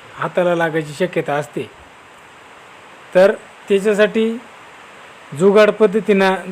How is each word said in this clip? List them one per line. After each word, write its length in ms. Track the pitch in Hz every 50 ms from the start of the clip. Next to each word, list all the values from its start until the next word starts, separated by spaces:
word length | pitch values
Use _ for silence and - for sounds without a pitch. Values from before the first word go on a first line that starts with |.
| - - -
हाताला 400 | - 143 165 - 185 175 175 175
लागायची 380 | 170 170 160 151 165 151 147 147 -
शक्यता 340 | 185 170 - 170 151 - 143
असते. 360 | 147 147 - - 160 117 - - - - - - - - - - - - - - - - - - - - - - - - - - - - - -
तर 160 | 185 190 202 220 - - - - - - -
त्याच्यासाठी 680 | 202 196 185 220 208 196 214 202 175 226 220 226 226 254 - - - - - - - - - - - - - - - - - - 143 139
जुगाड 300 | 180 202 190 214 214 208
पद्धतीनं 680 | 208 214 220 202 185 220 - 214 202 190 190 190 190 175 185 185